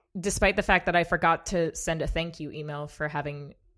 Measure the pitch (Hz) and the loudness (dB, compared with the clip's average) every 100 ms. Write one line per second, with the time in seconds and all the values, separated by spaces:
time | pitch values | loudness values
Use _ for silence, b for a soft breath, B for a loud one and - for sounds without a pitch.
0 | _ 190 185 - 202 196 208 185 180 170 | _ -6 -4 2 2 2 4 4 4 2
1 | 170 170 175 165 - 180 165 - - 160 | 4 2 4 2 0 0 0 -2 -4 -2
2 | 147 165 165 165 147 151 151 147 147 - | -2 -2 -4 -6 -10 -8 -8 -8 -8 -6
3 | 151 147 143 143 143 - _ | -4 -4 -6 -8 -12 -18 _